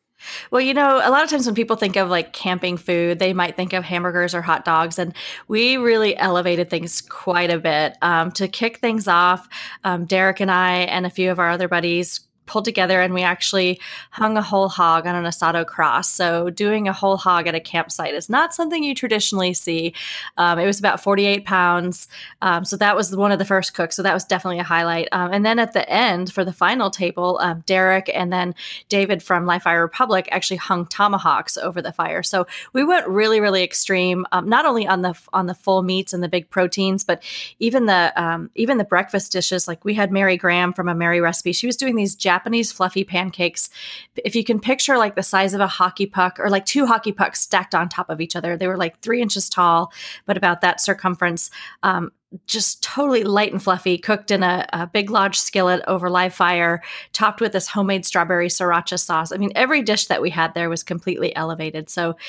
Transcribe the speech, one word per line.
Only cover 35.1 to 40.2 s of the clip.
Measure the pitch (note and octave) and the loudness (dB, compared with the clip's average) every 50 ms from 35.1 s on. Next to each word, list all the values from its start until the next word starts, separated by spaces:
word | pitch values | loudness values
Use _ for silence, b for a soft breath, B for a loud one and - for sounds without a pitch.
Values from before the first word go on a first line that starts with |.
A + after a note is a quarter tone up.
| E3 - - - | -4 -6 -8 -4
on | - F#3+ F3+ | -2 -2 -2
the | F3 F3 | -2 -6
full | - - G3 F#3+ F#3+ | -4 0 2 2 2
meats | F#3 F3+ F#3 F#3+ F#3+ - | 2 0 0 -2 -2 -2
and | F#3 F3 | -4 -4
the | F3 D#3+ | -4 -2
big | F#3 F3 E3 _ | -2 -4 -4 _
proteins, | - F#3+ F3+ F3+ - G3+ F#3+ F#3+ F#3+ G3 | 0 0 0 0 0 0 0 0 0 0
but | - - G3+ - B B B B B B B B | 0 -2 -2 -2 B B B B B B B B
even | A3 A#3 B3 B3+ A#3 | -2 0 2 2 2
the, | G#3 F#3+ F3+ E3+ - - | 4 4 4 4 2 2
um, | - E3+ E3 E3 E3 E3 - - | 0 -2 -2 -2 -4 -6 -8 -4
even | - A3+ B3+ C4+ A3 | -2 0 2 2 0
the | G3 | 2
breakfast | - F3+ F3+ G3 - - F#3+ - - | 2 0 0 0 0 -2 -4 -2 -2
dishes. | - F3+ F3 - F#3 F3 - | -4 -2 -2 -2 -2 -2 -4
Like, | F3 E3 - - | -4 -6 -6 -4
we | G#3 G#3 | -2 0
had | G#3+ G3+ F#3 | 0 0 2
Mary | G3 G3 | 2 2